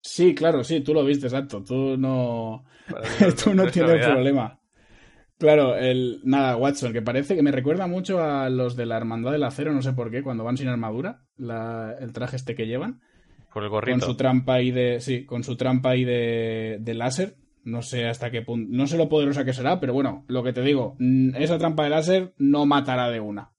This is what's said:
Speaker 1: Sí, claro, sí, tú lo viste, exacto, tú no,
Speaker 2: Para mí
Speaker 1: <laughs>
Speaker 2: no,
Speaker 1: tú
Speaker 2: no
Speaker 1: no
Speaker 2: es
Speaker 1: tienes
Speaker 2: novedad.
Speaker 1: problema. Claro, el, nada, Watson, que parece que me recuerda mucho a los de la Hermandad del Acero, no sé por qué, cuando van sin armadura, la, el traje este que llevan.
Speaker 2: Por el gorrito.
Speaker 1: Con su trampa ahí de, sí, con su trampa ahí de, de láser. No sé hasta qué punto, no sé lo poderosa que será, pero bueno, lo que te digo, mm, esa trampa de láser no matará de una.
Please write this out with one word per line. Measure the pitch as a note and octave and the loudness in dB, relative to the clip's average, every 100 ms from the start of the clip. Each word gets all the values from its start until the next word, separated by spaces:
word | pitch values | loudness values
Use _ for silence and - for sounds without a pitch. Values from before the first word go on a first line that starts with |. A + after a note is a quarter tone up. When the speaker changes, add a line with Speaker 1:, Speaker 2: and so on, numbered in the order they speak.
Speaker 1:
Sí, | - - F3 | -12 4 4
claro, | D#3 D#3+ D#3 | 4 2 0
sí, | A#2+ E3 | 0 -2
tú | C#3 | 2
lo | D#3 | 2
viste, | C#3 C#3+ C3 | 2 2 0
exacto, | C3 C#3 G#2 | -4 -6 -10
tú | F#2+ C3 C3+ C3 | -6 -4 -2 0
no, | C3 C3 B2 A#2 A2+ A2+ - _ - | 0 0 -2 -4 -6 -10 -16 _ -14
Speaker 2:
Para | - | -6
mí | A2+ | -4
Speaker 1:
<laughs> | - | 4
Speaker 2:
no, | G3 | 4
Speaker 1:
tú | - - | 6 4
Speaker 2:
no | F#3+ | 4
Speaker 1:
no | |
Speaker 2:
es | F#3 | 4
Speaker 1:
tienes | F3+ E3 | 4 4
Speaker 2:
novedad. | E3 A#2+ | 6 6
Speaker 1:
problema. | B2+ C3 C#3 A2+ - _ _ _ - - _ _ _ | 4 4 2 -2 -10 _ _ _ -20 -20 _ _ _
Claro, | D#3 D3+ C#3 G#2+ | 6 6 6 2
el, | B2+ B2+ B2+ G2+ | 2 2 0 -2
nada, | B2+ C#3 C3 A#2+ | 0 2 2 2
Watson, | C3+ C#3+ B2+ | 0 0 -4
que | A2+ | -4
parece | A2 B2 C#3 F#3+ | -2 -2 0 2
que | |
me | C#3+ | 2
recuerda | C3 B2+ E3+ F#3 | 2 0 -2 -2
mucho | F3+ F3+ F#3 | -4 -2 0
a | D#3+ C#3+ C3 | 0 0 0
los | B2+ B2 | 0 -2
de | B2 A#2 | -2 -4
la | A2+ | -2
Hermandad | A2+ A#2 A#2 | -4 -4 -2
del | D3 | -2
Acero, | C3+ C3+ D3 | -2 -4 -2
no | C#3+ | -2
sé | C3 | -2
por | B2+ A#2 | -2 -4
qué, | A#2+ | -6
cuando | C#3 A#2 | -6 -6
van | A2+ B2+ | -4 -4
sin | C3+ | -2
armadura, | A#2+ A2+ A2 E3+ B3 _ _ | -4 -4 -6 -6 -10 _ _
la, | B2 A2+ A#2 A2+ A2 A#2 | -10 -8 -8 -8 -10 -10
el | A#2 | -12
traje | A#2 B2 | -10 -8
este | B2+ B2+ A#2 | -8 -8 -8
que | A2+ | -6
llevan. | A#2+ F#3 B3+ _ _ _ _ _ | -4 -6 -10 _ _ _ _ _
Speaker 2:
Por | - | -8
el | G#2 | -4
gorrito. | G#2+ A#2+ B2+ | -2 0 0
Speaker 1:
Con | - | -2
su | A#2+ | 0
trampa | C3 B2+ C3 | 2 2 2
ahí | B2+ B2+ | 0 2
de, | B2 B2 A#2+ | 0 0 -2
sí, | A#2+ B2+ | -4 -6
con | C#3+ A#2+ | -6 -10
su | A2+ A#2 | -8 -4
trampa | B2+ C3 C3 | 0 2 2
ahí | B2+ | 2
de, | B2+ B2 A#2 A#2 A2+ A2+ A2 G#2+ | 2 0 0 -2 -2 -4 -6 -8
de | A2+ | -6
láser. | A2+ A#2+ C3 G3 - _ _ | -4 -4 -2 -4 -6 _ _
No | - A#2 | -8 -8
sé | A2+ B2 A#2 | -6 -4 -4
hasta | A#2 A#2+ | -4 -6
qué | A#2 | -6
punto, | A#2 A#2 G#2+ A#2+ | -6 -6 -4 -2
no | C#3 | 0
sé | E3 | 2
lo | D#3 | 2
poderosa | D#3 C#3+ C#3 | 2 2 0
que | C3 | -2
será, | B2+ B2+ F3+ | -2 -2 0
pero | C#3 | 0
bueno, | C#3 C3+ F#2 - | 0 -2 -4 -6
lo | B2+ | -4
que | B2 | -2
te | B2 | -2
digo, | C3 D3 A2 - | 0 0 -2 -2
mm, | B2+ C3 C3 B2+ | 2 4 2 2
esa | D#3 E3 | 0 0
trampa | E3 D3+ | 0 0
de | D3 | 2
láser | D#3 D#3+ F#3+ F#3 _ | 2 2 0 0 _
no | C#3 D3 D3 | 2 4 4
matará | C#3+ C3+ B2+ B2 | 2 2 0 0
de | A#2 | -2
una. | G#2 G#2 G2 | -6 -10 -12